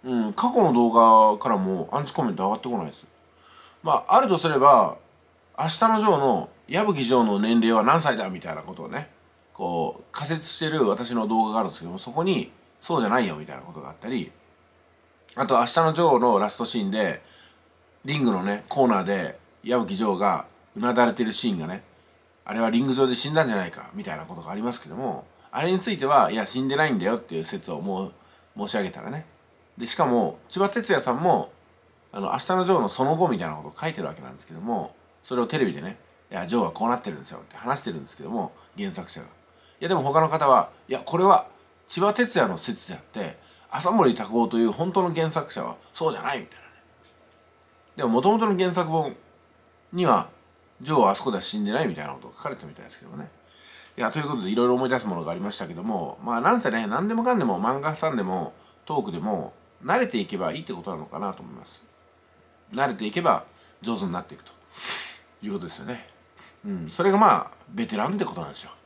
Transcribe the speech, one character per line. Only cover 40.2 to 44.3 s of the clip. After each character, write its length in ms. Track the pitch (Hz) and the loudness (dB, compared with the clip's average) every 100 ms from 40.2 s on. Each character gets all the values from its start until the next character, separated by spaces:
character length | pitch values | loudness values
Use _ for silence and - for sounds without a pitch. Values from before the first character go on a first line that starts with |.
の 80 | 160 | 2
方 180 | 160 143 | 2 6
は、 240 | 123 85 - - | 6 4 -6 -8
「い 60 | |
や、 80 | 131 - | -8 -4
こ 120 | 170 | 2
れ 60 | |
は 240 | 190 185 - - _ _ _ | 6 6 4 -16 _ _ _
千 140 | - | 0
葉 120 | 202 | 0
哲 260 | 208 240 185 | 2 0 2
也 100 | 110 | 0
の 80 | 120 | 0
説 320 | - - - | -8 -10 -10
で 60 | 170 | -16
あ 20 | |
っ 40 | |
て、 360 | - 110 87 - - _ _ | -14 -8 -8 -10 -20 _ _
浅 200 | 139 180 | -2 0
森 240 | 226 143 - | 4 4 2
拓 240 | 101 | -2